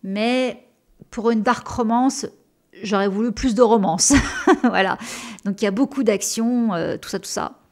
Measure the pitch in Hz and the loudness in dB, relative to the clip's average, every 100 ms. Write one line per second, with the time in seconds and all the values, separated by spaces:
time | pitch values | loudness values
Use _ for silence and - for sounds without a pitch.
0 | 190 202 226 254 254 - _ _ _ _ | -8 -4 -2 0 -2 -6 _ _ _ _
1 | - - - 233 208 233 - - 233 233 | -14 -4 0 0 0 -2 -4 -4 0 2
2 | 262 269 - - _ _ _ - 196 196 | 2 0 -10 -12 _ _ _ -14 -4 0
3 | 202 196 233 208 262 214 240 220 185 165 | 0 0 -2 0 -2 4 6 6 2 0
4 | - 277 - - - 349 240 185 190 - | 4 4 2 -2 2 4 4 2 0 -2
5 | 233 - 240 208 202 190 208 196 269 269 | -8 -14 -14 -10 -8 -2 -2 0 -2 0
6 | 226 196 - - 226 247 226 175 165 - | 0 0 -2 -2 -2 0 0 -2 -4 -6
7 | - 196 - - - - _ | -8 -10 -8 -8 -8 -10 _